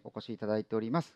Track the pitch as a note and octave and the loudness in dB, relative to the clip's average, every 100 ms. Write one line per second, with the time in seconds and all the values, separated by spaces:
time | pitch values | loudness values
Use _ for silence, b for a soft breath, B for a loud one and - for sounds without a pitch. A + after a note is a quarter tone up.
0 | - A2 - A2 G#2 A2 - A2 A2+ E3 | -4 -10 -8 -4 0 2 2 0 2 0
1 | - | 0